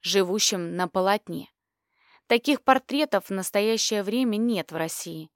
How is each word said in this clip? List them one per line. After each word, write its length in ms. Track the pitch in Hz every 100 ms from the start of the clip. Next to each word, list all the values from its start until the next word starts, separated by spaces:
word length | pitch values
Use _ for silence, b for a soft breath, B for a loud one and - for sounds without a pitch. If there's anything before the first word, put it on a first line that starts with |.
живущим 760 | - 190 180 208 - 190 170 175
на 100 | 180
полотне. 640 | 190 185 208 - 165 175 _ _ _ _ b b b _
Таких 360 | 240 262 285
портретов 640 | - 262 - 285 302 202 -
в 60 |
настоящее 720 | 196 185 208 214 226 - 214
время 340 | 196 226 254 208
нет 340 | 233 214 156
в 60 | 160
России. 540 | 165 - - 160 156